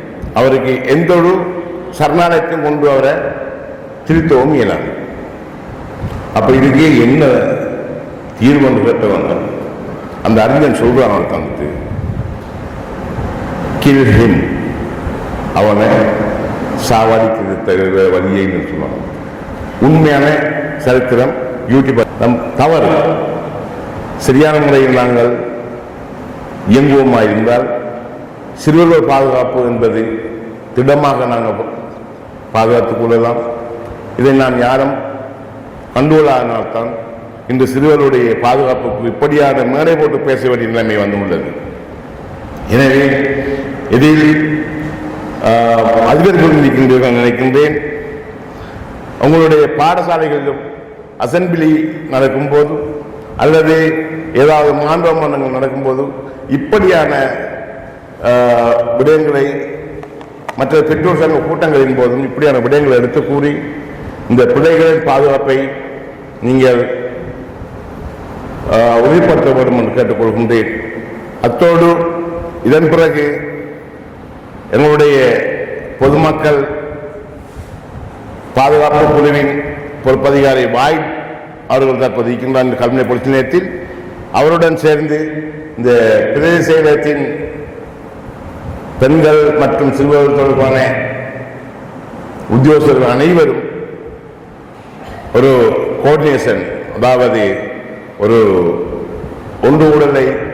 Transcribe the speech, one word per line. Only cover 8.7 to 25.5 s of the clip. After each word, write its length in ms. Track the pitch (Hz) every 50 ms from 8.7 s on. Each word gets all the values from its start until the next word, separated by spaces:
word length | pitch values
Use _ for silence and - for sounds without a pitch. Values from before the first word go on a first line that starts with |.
| 120 110 101 117
கேட்டவங்க, 460 | - - 113 101 95 82 - - 85 - - - - - - - - - - - - - - - - - -
அந்த 200 | 101 110 110 110
அறிஞன் 300 | 117 135 151 151 135 113
சொல்றான் 360 | - 127 120 123 135 123 107
அவருக்கு 260 | 101 92 87 - -
வந்துட்டு, 340 | 80 76 73 - 71 73 76 - - - - - - - - - - - - - - - - - - - - - - - - - - - - - - - - - - - - - - - - - - 135
"Kill 360 | 139 139 135 131 110 107 113
him." 220 | 117 110 - - - - - - - - - - - - - - - - - - - - - - - - -
அவனை 340 | - 101 107 101 104 110 113 - - - - - - - - - - - - - - - - - - - -
சாவடிக்கிறது 760 | 117 113 113 113 113 110 113 113 113 110 101 98 95 85 -
தவிர 180 | 104 92 95 95
வேற 260 | 92 95 95 95 92
வழியே 360 | 92 90 92 98 98 98 98
இல்லைன்னு 180 | 95 92 82 -
சொல்லுவாங்க. 320 | - 80 80 76 69 69 71 - - - - - - - - - - - - - - - -
உண்மையான 440 | 110 139 156 160 156 151 143 135 143 147 156 147 - - - - - - -
சரித்திரம் 560 | - - 127 127 127 - 127 127 117 127 143 - - - - - - - -
YouTube 340 | 123 139 135 131 120 113 110 - - -
நம் 360 | 117 123 123 117 - - -
தவறு. 300 | - 131 160 165 151 - - - - - - - - - - - - - - - - - - - - - - - - - - -
சரியான 400 | - - - 127 139 151 156 151
முறையில் 360 | 151 147 139 139 135 131 127 123
நாங்கள் 440 | 123 123 123 123 120 117 123 120 - - -